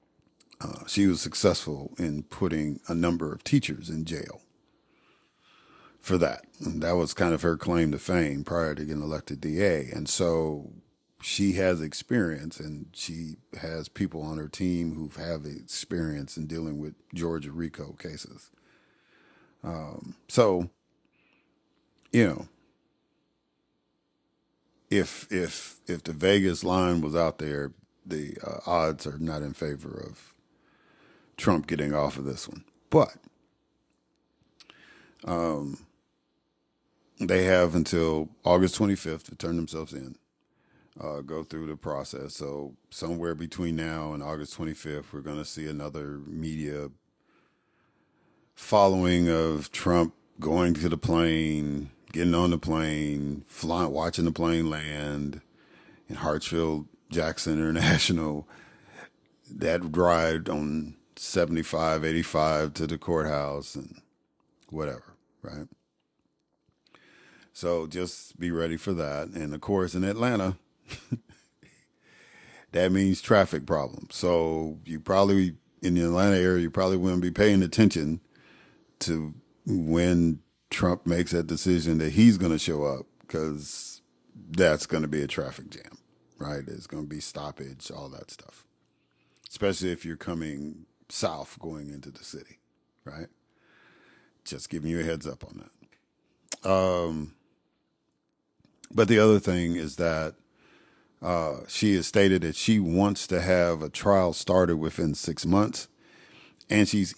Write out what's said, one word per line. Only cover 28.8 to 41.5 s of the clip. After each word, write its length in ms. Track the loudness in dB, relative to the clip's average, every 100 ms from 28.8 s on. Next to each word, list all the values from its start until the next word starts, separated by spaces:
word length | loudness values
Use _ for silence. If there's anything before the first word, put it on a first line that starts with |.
| 2 -2 -8
are 140 | -6
not 220 | -4 -4
in 120 | -6
favor 360 | -6 -6 -6 -10 -12 -14
of 260 | -16 -20 _ _ _ _ _ _ _ _ _ _ -2
Trump 320 | 2 2 0
getting 260 | -2 0
off 240 | 0 0 -2
of 60 |
this 240 | -8 -8 -10
one. 160 | -14 -20 _ 2
But, 280 | 2 2 -2 _ _ _ _ _ _ _ _ _ _ _ _ _ -20 -20 -20 -20 -20 -20 _ -4
um, 600 | -2 0 -2 -6 -10 -16 _ _ _ _ _ _ _ _ _ _ _ _ -6
they 240 | 2 4
have 320 | 6 6 6 4
until 540 | 2 2 2 0 -4 -2 4
August 300 | 6 6 2
twenty-fifth 500 | 0 0 -4 -8 -10
to 100 | -10
turn 220 | -4 -4
themselves 360 | -4 -8 -10
in, 220 | -12 -14 -18 _ _ _ _ _ _ _ -12
uh, 200 | -8 -8
go 240 | -8 -10
through 240 | -8